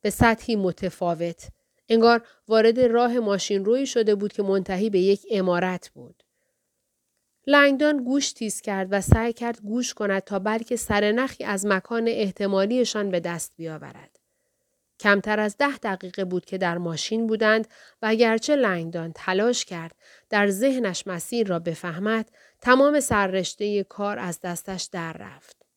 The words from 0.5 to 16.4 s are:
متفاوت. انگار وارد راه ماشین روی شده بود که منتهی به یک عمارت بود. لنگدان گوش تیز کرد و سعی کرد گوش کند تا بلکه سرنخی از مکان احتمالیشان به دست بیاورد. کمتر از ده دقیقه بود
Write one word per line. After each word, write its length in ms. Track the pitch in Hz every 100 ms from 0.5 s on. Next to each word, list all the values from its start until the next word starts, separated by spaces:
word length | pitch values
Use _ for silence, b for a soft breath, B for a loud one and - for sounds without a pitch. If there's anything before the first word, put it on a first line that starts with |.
| 214
متفاوت. 920 | 190 165 185 - 175 160 170 170 - - _ _ _
انگار 380 | 226 226 233 233 b -
وارد 320 | 220 226 233
راه 400 | 247 233 240 247
ماشین 460 | 214 202 - 202 196
روی 200 | 247 277
شده 300 | 240 220 202
بود 180 | 208
که 100 | -
منتهی 460 | 196 196 185 185 220
به 100 | 196
یک 260 | 190 202 -
عمارت 580 | 208 185 175 185 180 -
بود. 340 | - 123 - _ _ _ _ _ _ _ _ _ _ _ _ -
لنگدان 560 | 285 285 269 302 294
گوش 280 | 247 277 269
تیز 300 | - 220 -
کرد 260 | - 190 190
و 100 | 196
سعی 320 | 190 226 233
کرد 280 | 233 233 233
گوش 320 | 208 233 247
کند 280 | - 202 190
تا 180 | - 196
بلکه 360 | 202 220 233 240
سرنخی 680 | - 208 208 226 262 -
از 220 | - 196 208
مکان 420 | 190 - 233 226
احتمالیشان 1040 | 220 202 - 202 196 202 247 226 220 202
به 80 | 180
دست 340 | 170 170 - -
بیاورد. 640 | 165 156 143 - - _ _ _ _ _ _ _ _ _
کمتر 400 | 208 202 208 214
از 180 | 214 202
ده 200 | 285 277
دقیقه 480 | 220 190 185 180 185
بود 200 | 180